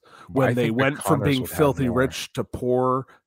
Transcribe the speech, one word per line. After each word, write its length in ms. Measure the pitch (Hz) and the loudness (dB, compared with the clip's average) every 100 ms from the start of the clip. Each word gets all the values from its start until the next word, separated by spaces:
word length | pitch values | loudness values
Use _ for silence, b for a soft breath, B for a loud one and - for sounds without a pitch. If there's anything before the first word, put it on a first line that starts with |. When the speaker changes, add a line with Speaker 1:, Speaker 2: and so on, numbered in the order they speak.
| B B B | B B B
Speaker 1:
Well, 160 | 127 127 | 0 2
I 20 | |
Speaker 2:
when 80 | 120 | 2
they 80 | 117 | 0
Speaker 1:
think 100 | 113 | 2
the 60 | |
Speaker 2:
went 200 | 135 143 | 0 0
from 160 | - 151 | 0 2
Speaker 1:
Connors 60 | - | 2
Speaker 2:
being 160 | 135 | -2
Speaker 1:
would 80 | 127 | -2
have 80 | - | 0
Speaker 2:
filthy 320 | 147 131 127 | 0 2 0
Speaker 1:
more. 80 | 117 | 0
Speaker 2:
rich 320 | 131 - - | -2 -4 -10
to 100 | - | -8
poor, 640 | 107 - 123 127 127 127 127 b | -8 -6 -2 0 2 0 -4 b